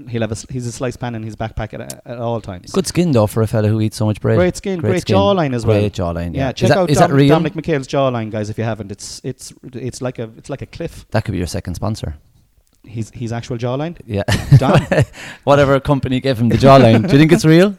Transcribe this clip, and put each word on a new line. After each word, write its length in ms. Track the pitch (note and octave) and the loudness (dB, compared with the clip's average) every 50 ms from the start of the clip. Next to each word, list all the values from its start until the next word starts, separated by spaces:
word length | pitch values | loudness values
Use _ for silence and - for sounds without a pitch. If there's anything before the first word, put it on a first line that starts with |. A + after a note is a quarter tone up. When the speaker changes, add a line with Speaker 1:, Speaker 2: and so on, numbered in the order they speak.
| - B2 | -16 -10
Speaker 1:
He'll 120 | A2+ A2+ | -8 -6
have 100 | A2 G#2+ | -6 -6
a 20 | |
s-, 140 | A2+ - - - | -6 -10 -12 -12
he's 160 | B2+ B2+ A#2+ | -10 -10 -8
a 60 | A#2 | -8
sliced 280 | - - C3+ B2 A#2 - | -8 -6 -8 -8 -8 -8
pan 140 | B2+ B2 A#2 | -10 -8 -8
in 80 | A2 | -8
his 120 | A2 A2 G#2 | -10 -10 -10
backpack 360 | - A2+ A2 - - A2 G#2+ - | -8 -10 -8 -8 -8 -8 -8 -10
at, 280 | - A#2+ - - - - | -12 -14 -14 -16 -16 -14
at 140 | C#3 A#2+ B2 | -14 -10 -8
all 220 | A#2 A#2 A#2 A2 | -6 -4 -4 -4
times. 300 | - G#2 F#2 F2+ - - | -6 -10 -14 -14 -12 -6
Speaker 2:
Good 140 | - F#3+ - | -4 -4 -4
skin, 260 | - - D#3+ F3+ E3+ | -2 -2 -2 0 2
though, 140 | C3+ A2+ G#2 | 2 2 2
for 160 | - - A2+ | 2 0 0
a 40 | A2+ | -2
fella 220 | - B2+ A2+ G#2+ G#2 | 0 0 0 0 0
who 120 | A2 A2 | 0 0
eats 160 | A2 A2 - | -2 -2 -2
so 80 | - A2 | -2 -2
much 160 | G#2+ G#2 - | -2 -2 -2
bread. 160 | - G#2+ - | -2 0 2
Speaker 1:
Great 200 | F3 F3+ F3+ - | 2 2 0 -2
skin, 220 | - - G3+ F#3+ E3+ | -4 -6 -8 -6 -4
great 100 | - - | -2 -2
Speaker 2:
Great 100 | F#3 F3 | -2 -2
skin. 140 | - - F#3+ | -2 0 0
Speaker 1:
jawline 380 | F#3+ G3 G3+ G3+ F#3 D#3 C3+ B2 | 2 2 2 2 0 0 -2 -2
as 100 | A#2+ A2 | -4 0
well. 140 | A2+ G#2+ G2+ | 0 0 2
Speaker 2:
Great 140 | G#2 G#2 - | 0 -2 -4
jawline, 400 | - F2+ E2+ E2+ E2+ E2+ F2 D#2+ | -4 -6 -4 -4 -6 -6 -6 -4
yeah. 60 | C3 | -4
Speaker 1:
Yeah, 80 | C3+ B2+ | -4 -4
Speaker 2:
Is 40 | A2+ | -4
Speaker 1:
check 120 | - - F#3 | 0 0 2
Speaker 2:
that, 100 | D3+ F#3+ | 2 2
Speaker 1:
out 120 | F3+ D#3+ | 2 2
Speaker 2:
is 80 | C#3+ - | 4 4
that 100 | - - | 4 4
Speaker 1:
Dom-, 80 | C3+ | 4
Speaker 2:
real? 120 | C3+ C#3+ C#3 | 4 6 6
Speaker 1:
Dominic 260 | D#3 E3 E3 D3+ - | 4 4 2 -2 -6
McHale's 340 | D#3+ D3 E3+ D#3+ C3+ B2+ - | -6 -4 -2 -2 -4 -4 -4
jawline, 420 | - C#3 C3+ C3 B2 A#2 A2 G#2+ | -2 0 0 0 -2 -2 -6 -6
guys, 200 | G#2+ G#2+ G#2+ G#2+ | -6 -6 -6 -6
if 80 | G#2+ - | -6 -6
you 60 | A2 | -4
haven't. 280 | A#2 G#2+ G#2 G#2 G2 | -4 -6 -6 -10 -14
It's, 280 | G2+ - - - - - - | -14 -16 -16 -16 -16 -14 -12
it's, 280 | B2+ B2+ - - - - _ - B2+ | -12 -12 -12 -16 -20 -20 _ -20 -16
it's 300 | B2+ A#2+ C3 A#2+ - - | -14 -10 -10 -10 -10 -8
like 160 | B2+ B2 - - | -8 -8 -8 -8
a, 120 | A#2 A2 A#2 | -12 -14 -14
it's 140 | - - - | -18 -16 -14
like 100 | C#3 - | -12 -12
a 40 | - | -14
cliff. 400 | - - - E3 D#3+ - - - _ | -14 -12 -12 -12 -12 -12 -16 -12 _
Speaker 2:
That 120 | - A2 - | -4 -4 -4
could 80 | - | -4
be 60 | F#2 F2 | -6 -6
your 80 | F2+ | -6
second 280 | E2 - F2 - F#2+ E2+ | -6 -8 -8 -10 -10 -10
sponsor. 400 | - G#2 G#2+ A2 - - - C#2+ - _ _ _ _ _ _ _ _ _ _ _ _ _ | -8 -6 -8 -8 -6 -8 -10 -12 -12 _ _ _ _ _ _ _ _ _ _ _ _ _
Speaker 1:
His, 260 | - G#2 B2 G#2+ - | -14 -12 -12 -12 -12
his 220 | - A2+ A#2+ A2 | -12 -12 -10 -10
actual 240 | A#2 A#2 - - B2+ A2+ | -10 -10 -10 -10 -10 -8
jawline? 400 | B2 B2 B2+ C#3 D3+ E3+ E3+ - - | -6 -6 -6 -6 -8 -8 -10 -14 -12
Speaker 2:
Yeah. 160 | A#2 G#2 G2 - - G2 - - - C#3+ B2+ | -8 -6 -6 -6 -6 -8 -6 0 4 4 4
Speaker 1:
Dom. 220 | C3 C#3 E3 D3+ - - F3 - - - - | 4 4 2 2 2 2 0 0 0 -2 -4
Speaker 2:
<laughs> 300 | - - - - - - | -20 -20 -20 -16 -6 2
Whatever 360 | C3 C#3+ C#3+ C#3+ C3+ C#3 C3 | 4 4 6 6 4 2 2
company 400 | - D3 C#3+ C3 C3 C3 C3 B2+ | 2 0 -2 0 0 -4 -4 -2
gave 180 | B2 C3+ B2+ G#2 | -2 -2 -2 0
him 80 | A#2+ A#2 | 2 2
the 80 | A#2 | 2
jawline. 500 | - C3 C3+ C3+ C3+ B2 A2+ A2 A2+ A2 | 6 6 8 8 10 8 8 6 4 4
Do 60 | - | 4
you 60 | C#3 C#3 | 6 6
think 140 | D#3+ D#3 | 6 6
it's 120 | - - C3+ | 6 4 6
real? 320 | D#3 D#3+ E3+ F#3+ G#3 G3 | 6 6 6 6 4 2